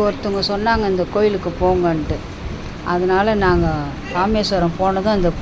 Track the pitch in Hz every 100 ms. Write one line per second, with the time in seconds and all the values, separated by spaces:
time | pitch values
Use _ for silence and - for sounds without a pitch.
0 | 208 196 214 202 349 202 220 226 208 180
1 | 170 208 214 202 170 170 180 185 175 160
2 | 147 151 - - - - - - - 175
3 | 185 185 214 214 190 175 165 156 143 143
4 | - 175 196 220 202 190 170 165 190 190
5 | 196 208 175 -